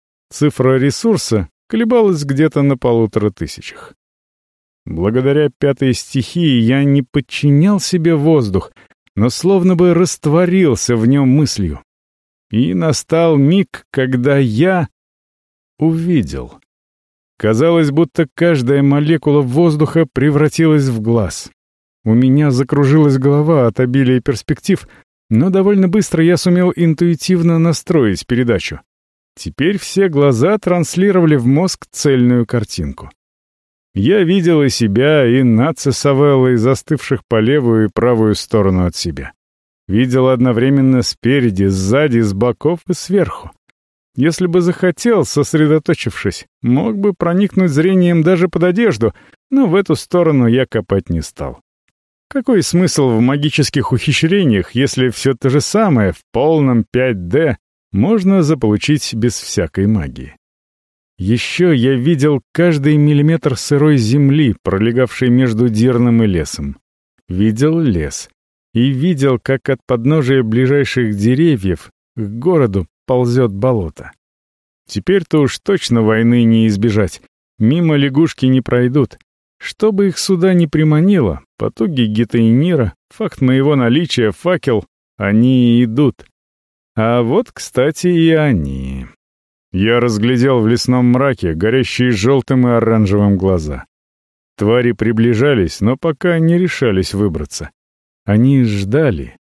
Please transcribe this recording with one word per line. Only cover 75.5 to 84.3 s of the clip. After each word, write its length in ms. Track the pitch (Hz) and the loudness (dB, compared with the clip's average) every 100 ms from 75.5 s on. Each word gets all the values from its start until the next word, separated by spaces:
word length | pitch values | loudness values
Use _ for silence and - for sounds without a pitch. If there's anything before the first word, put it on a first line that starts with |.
| - | -2
точно 440 | - 196 - 120 | -4 -4 0 0
войны 420 | 107 110 117 120 | 2 2 2 2
не 240 | 117 113 110 | 4 4 2
избежать. 520 | 101 113 104 95 - _ _ _ - | 0 0 0 -2 -6 _ _ _ -2
Мимо 380 | 110 160 165 151 | 0 2 0 0
лягушки 500 | 139 131 165 - 131 | 0 0 0 0 0
не 140 | 131 | 0
пройдут. 580 | - 123 123 135 123 - _ _ _ _ | 0 0 0 0 -2 -4 _ _ _ _
Что 340 | - - 214 | -16 -4 -2
бы 160 | 196 196 | 0 -2
их 100 | 165 | -2
сюда 360 | - 185 185 | -2 0 2
ни 120 | 180 170 | 2 0
приманило, 760 | 151 156 151 180 202 110 71 _ - | 0 2 2 2 2 0 -4 _ -8
потуги 440 | 107 - 220 143 | -6 -4 -4 -2
Гетейнира, 920 | 113 107 113 120 113 120 165 165 107 - _ | -2 -2 -2 0 2 2 2 0 -2 -6 _
факт 300 | - 214 - | -8 -8 -2
моего 360 | 127 131 139 143 | 0 2 2 2
наличия, 540 | 120 131 170 - 110 | 2 0 -2 -2 -2